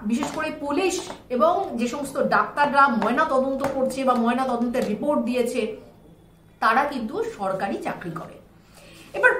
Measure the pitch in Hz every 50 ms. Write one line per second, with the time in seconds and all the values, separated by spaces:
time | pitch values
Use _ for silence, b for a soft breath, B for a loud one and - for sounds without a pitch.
0 | 214 208 233 262 277 - - 311 311 311 - - 285 285 285 285 381 359 370 349
1 | - - - - - - 247 247 302 330 359 392 392 339 247 226 240 240 285 285
2 | 277 - - 285 226 - 220 208 214 - - 294 285 262 240 277 277 277 233 214
3 | 202 220 240 302 320 311 269 262 262 269 269 262 277 277 - 269 240 220 - 269
4 | 262 254 247 233 226 233 247 262 262 254 240 226 240 247 247 247 196 196 208 -
5 | - 294 302 247 - 226 247 247 233 233 254 240 208 180 - - - - - -
6 | - - - - - - - - - - - - 247 220 226 262 285 285 285 247
7 | 220 220 302 415 453 453 - 214 196 190 190 190 202 196 - - - - - -
8 | - 175 160 160 131 - - - - - - - B B B B B B B B
9 | B B B - 415 508 -